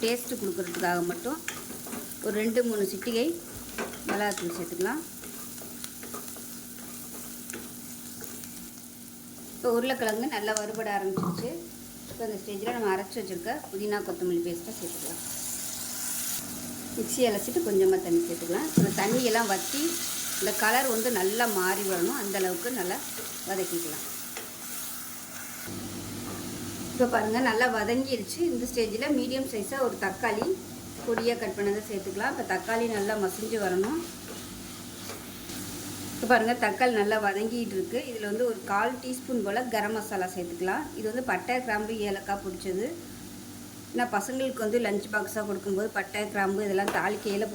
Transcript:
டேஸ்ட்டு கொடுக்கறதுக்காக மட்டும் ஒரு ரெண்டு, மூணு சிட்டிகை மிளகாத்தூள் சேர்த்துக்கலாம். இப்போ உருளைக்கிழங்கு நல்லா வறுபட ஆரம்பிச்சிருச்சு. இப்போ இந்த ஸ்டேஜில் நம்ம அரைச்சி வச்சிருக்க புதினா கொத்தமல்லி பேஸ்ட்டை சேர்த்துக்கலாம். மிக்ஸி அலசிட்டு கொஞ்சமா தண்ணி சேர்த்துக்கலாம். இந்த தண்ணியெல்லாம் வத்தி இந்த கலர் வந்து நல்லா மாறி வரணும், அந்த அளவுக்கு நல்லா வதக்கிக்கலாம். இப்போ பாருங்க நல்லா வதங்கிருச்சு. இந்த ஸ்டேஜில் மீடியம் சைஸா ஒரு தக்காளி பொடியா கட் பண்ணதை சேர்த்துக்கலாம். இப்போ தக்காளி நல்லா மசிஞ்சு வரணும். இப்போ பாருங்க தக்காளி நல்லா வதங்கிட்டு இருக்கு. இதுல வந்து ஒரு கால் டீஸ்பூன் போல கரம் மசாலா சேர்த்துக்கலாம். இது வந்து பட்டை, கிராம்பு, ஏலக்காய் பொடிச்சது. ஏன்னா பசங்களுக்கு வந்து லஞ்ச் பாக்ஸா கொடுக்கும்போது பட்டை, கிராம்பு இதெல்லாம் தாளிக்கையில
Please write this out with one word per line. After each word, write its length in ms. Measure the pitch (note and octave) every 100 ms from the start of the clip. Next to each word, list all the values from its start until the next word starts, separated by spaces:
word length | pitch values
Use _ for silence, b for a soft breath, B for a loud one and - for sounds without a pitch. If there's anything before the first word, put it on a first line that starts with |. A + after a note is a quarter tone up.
டேஸ்ட்டு 360 | A3+ A#3+ - B3
கொடுக்கறதுக்காக 600 | G3 F3 F3+ - F3+ F3 F3
மட்டும் 260 | - A#3+ D#4 - - - - - - - - G#3+
ஒரு 80 | G#3
ரெண்டு, 200 | A3 A3+ A#3+
மூணு 140 | G#3 G3
சிட்டிகை 340 | G3 B3 A3+ D4+ E4+ - - - - - - -
மிளகாத்தூள் 480 | G3 G#3 F#3+ F3 -
சேர்த்துக்கலாம். 440 | E3+ E3+ F#3+ D4 - - - - - - - - - - - - - - - - - - - - - - - - - - - - - - - - - - - - - - - - - - - - -
இப்போ 160 | - A#3+ A#3
உருளைக்கிழங்கு 500 | B3+ B3 A3+ G#3+ C4+ A3
நல்லா 200 | G#3+ G#3+
வறுபட 300 | G#3 G#3+ G#3+ G3+
ஆரம்பிச்சிருச்சு. 540 | F#3+ F#3+ F3+ - A#3 E4+ E4+ - - - -
இப்போ 140 | - A3
இந்த 120 | G3+
ஸ்டேஜில் 340 | G#3+ G3 A3+ A#3+
நம்ம 140 | G#3 F#3+
அரைச்சி 220 | G3+ A#3+
வச்சிருக்க 340 | F#3+ F3 F#3 D4 -
புதினா 280 | G3 G#3 G#3 F#3
கொத்தமல்லி 340 | E3+ F3+ E3+ F3
பேஸ்ட்டை 260 | E3+ - -
சேர்த்துக்கலாம். 420 | E3+ - E3 E3 - - - - - - - - - - - - - - - - - -
மிக்ஸி 260 | - - A#3+
அலசிட்டு 360 | G3+ B3 E4+ E4+
கொஞ்சமா 300 | G3 F#3+ F#3 -
தண்ணி 140 | E3+ E3+
சேர்த்துக்கலாம். 420 | E3+ E3 F#3+ D#4 -
இந்த 140 | E3+ E3
தண்ணியெல்லாம் 500 | G3 A#3+ B3 A3+ A3
வத்தி 300 | F#3+ - C#4 E4 E4+ - - - -
இந்த 120 | G3 -
கலர் 300 | G#3+ B3 C4+
வந்து 160 | A3 A#3+ G#3+
நல்லா 240 | F#3+ A3 A#3 G3
மாறி 240 | F#3 F#3+ G3
வரணும், 280 | F3+ F3 -
அந்த 120 | G3+ G3
அளவுக்கு 300 | F#3 F3 A#3+ B3+
நல்லா 180 | F3+ B3 - - - - F#3
வதக்கிக்கலாம். 560 | F#3+ F3 E3+ D3+ D3+ - - - - - - - - - - - - - - - - - G2 G2 - - - - - - - - - -
இப்போ 120 | B3 A#3+
பாருங்க 260 | A3+ G#3+ A3+ C4
நல்லா 200 | A3 B3 A3+
வதங்கிருச்சு. 640 | G#3 A#3+ C4+ A#3+ G3 - E4+
இந்த 160 | B3 A#3+
ஸ்டேஜில் 440 | B3 G#3+ G#3+ D4 C4
மீடியம் 280 | A#3 C4 C4
சைஸா 240 | A3 F#3+ C4 A#3+
ஒரு 100 | F#3+
தக்காளி 420 | F#3+ - A3+ G#3+ F4 F#4+ - - - - -
பொடியா 280 | A3+ A#3 A#3
கட் 140 | G#3+ F#3+
பண்ணதை 240 | G3+ G#3 G#3
சேர்த்துக்கலாம். 440 | G3+ F#3 F3 B3+
இப்போ 120 | C4+ G3+
தக்காளி 340 | F#3 A3+ A3+ A#3 G#3+
நல்லா 180 | G3+ G#3+
மசிஞ்சு 340 | F#3+ G3+ A3 A3+
வரணும். 360 | F#3+ F3+ G#3 E4 E4+ - - - - - - - - B1 - - - - - - - - - - -
இப்போ 140 | - A3+
பாருங்க 240 | A#3+ A3 B3 G#3+
தக்காளி 280 | F#3+ B3+ A3
நல்லா 180 | G3+ A3 G3+
வதங்கிட்டு 500 | G3 A3 A#3+ G3+ F#3+
இருக்கு. 220 | F3 A#3 C#4+
இதுல 200 | A3+ G#3
வந்து 140 | A3 B3
ஒரு 80 | - -
கால் 220 | G3+ A#3 B3+
டீஸ்பூன் 420 | B3+ B3+ - B3 G3
போல 160 | A3 B3+ A3
கரம் 220 | G#3 A3
மசாலா 300 | G#3 F#3 F3+ F#3
சேர்த்துக்கலாம். 480 | E3+ E3+ F#3 A#3 D4 -
இது 60 | G#3+
வந்து 140 | A#3+ B3
பட்டை, 240 | F3+ - B3+ B3
கிராம்பு, 280 | G#3+ G#3+ A3+ G#3
ஏலக்காய் 340 | G3 G3 G3
பொடிச்சது. 440 | F#3+ F3+ G3 F#3 B3+ E4+ - - - - - - - - -
ஏன்னா 140 | A#3+ A#3+ G3+
பசங்களுக்கு 480 | G3 C4 C4+ A#3+ G#3+
வந்து 160 | A#3+ A3
லஞ்ச் 220 | G3+ - G#3+
பாக்ஸா 280 | - A3 G3+
கொடுக்கும்போது 400 | F#3 G3+ F#3+ A3 G#3
பட்டை, 260 | F#3+ G#3 G#3+ G#3
கிராம்பு 260 | G3 G3+ G#3
இதெல்லாம் 260 | G3 G3+ F#3+
தாளிக்கையில 480 | F#3 G#3 G#3+ G3+ G#3+